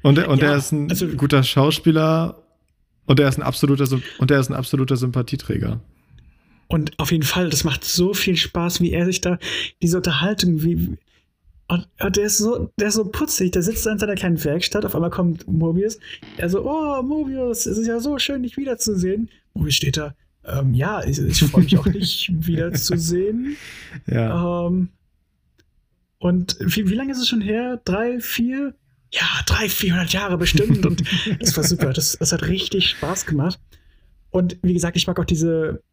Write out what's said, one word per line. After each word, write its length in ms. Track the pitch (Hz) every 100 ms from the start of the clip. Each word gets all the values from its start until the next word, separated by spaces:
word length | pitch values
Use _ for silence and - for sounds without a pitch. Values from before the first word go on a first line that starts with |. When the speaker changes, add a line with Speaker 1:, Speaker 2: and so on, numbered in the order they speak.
Speaker 1:
und, 160 | 139 139 -
und 160 | 135
Speaker 2:
Ja, 80 | 147
Speaker 1:
er 40 | 143
ist 160 | -
ein 180 | 151 143
Speaker 2:
also 180 | - 175
Speaker 1:
guter 340 | 139 143 143
Schauspieler 1000 | 131 - 143 160 170 156 156 160 165 - _ _ _ _ _ _ -
und 140 | 135
er 80 | 139
ist 100 | 131
ein 40 |
absoluter 440 | 131 123 143 139 139
Symp-, 180 | 131 - -
und 120 | 131
er 80 | 143
ist 100 | 131
ein 40 |
absoluter 420 | 135 127 139 131 127
Sympathieträger. 840 | 127 123 120 131 - - 113 113 - _ _ - - _ _ _ _
Speaker 2:
Und 320 | 165 147 -
auf 120 | 147
jeden 140 | 170
Fall, 240 | 143 180 180
das 160 | 143
macht 200 | 165 135
so 280 | - 175 180
viel 240 | 202 208 170
Spaß, 440 | - 180 175 175
wie 100 | 175
er 140 | 165 175
sich 160 | 180
da, 160 | 180 175 - - - _
diese 160 | 175 175
Unterhaltung, 680 | 180 143 180 214 180 156
wie, 360 | 165 165 175 - _ _ _ _ _ - -
und, 200 | 175 - _
und 160 | 196 196
der 80 |
ist 120 | 208 -
so, 320 | 214 233 - -
der 100 | 208
ist 60 |
so 120 | 214 202
putzig, 460 | - 302 - 185
der 100 | 185
sitzt 240 | 175 226 220
da 60 |
in 60 | 208
seiner 160 | 208
kleinen 280 | 196 185 160
Werkstatt, 400 | 151 160 - 208
auf 100 | 208
einmal 140 | 151 170
kommt 380 | 180 175 165 -
Mobius, 500 | 160 165 175 208 220 - - - -
er 140 | 170
so, 120 | 190 262
„Oh, 360 | 311 302 277
Mobius, 640 | 254 311 277 262 247 226
es 140 | - 208
ist 80 | 226
ja 120 | 233
so 180 | 262 277
schön, 240 | - 277
dich 160 | 247 -
wiederzusehen.“ 720 | 269 233 - 196 185 202 226 _ _
Mobius 200 | - 151 135
steht 200 | 139 156
da, 180 | 147 - _ _
„Ähm, 300 | - 135 135
ja, 280 | 123 139 214
ich, 140 | - 139
ich 240 | 120 -
freu 180 | 147 -
mich 160 | 165 185
auch, 80 | 202
Speaker 1:
<laughs> 20 |
Speaker 2:
dich 400 | 196 180 - -
wiederzusehen.“ 1200 | 165 165 165 170 175 - 175 165 180 196 220 262 294 - - - 139 -
Speaker 1:
Ja. 600 | 123 113 175 175 175 175
Speaker 2:
Ähm, 240 | 185 180 _ _ _ _ _ _ _ _ _ _ _ _ _
und 380 | 175 180 180 -
wie, 280 | 185 220 196
wie 40 |
lange 180 | 214 269
ist 60 | 254
es 100 | 233
schon 120 | 233
her? 400 | 202 214 247 240
Drei, 360 | - 190 240 247
vier? 540 | - - 233 262 285 - _ _ _
Ja, 160 | - - - -
drei, 220 | - 214
vierhundert 420 | - 196 175 170
Jahre 240 | 185 202 175
bestimmt. 480 | 170 151 220 202
Und 180 | 170 170 - 190
Speaker 1:
<laughs> 180 | 220 -
Speaker 2:
das 160 | 220 -
war 80 |
super, 280 | 147 175 139
das, 240 | 131 135 -
das 140 | 165
hat 100 | 170 151
richtig 400 | 190 - 196 -
Spaß 340 | - 147 190 -
gemacht. 320 | 147 160 185 - - _ _ _ _ _
Und 280 | 185 180 175
wie 120 | 180
gesagt, 220 | 175 175 175
ich 80 | 180
mag 120 | 180
auch 60 |
diese 580 | 175 160 165 160 156 143 _